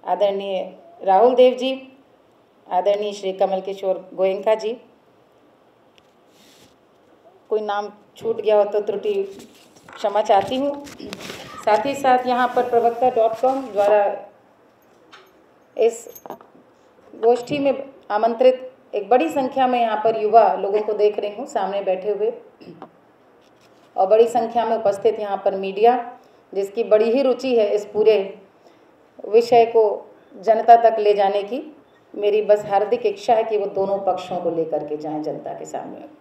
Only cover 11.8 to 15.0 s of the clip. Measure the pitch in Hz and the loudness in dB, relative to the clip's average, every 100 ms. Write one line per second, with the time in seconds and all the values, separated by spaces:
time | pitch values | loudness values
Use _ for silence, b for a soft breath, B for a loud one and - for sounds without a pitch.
11.8 | 277 277 269 247 254 247 247 247 247 233 | 0 -2 2 2 2 0 0 0 0 2
12.8 | 233 233 254 240 226 226 254 269 254 196 | 0 2 0 2 0 2 0 -2 -4 -2
13.8 | 202 208 202 - - _ _ _ _ _ | 2 4 2 -4 -14 _ _ _ _ _
14.8 | _ _ | _ _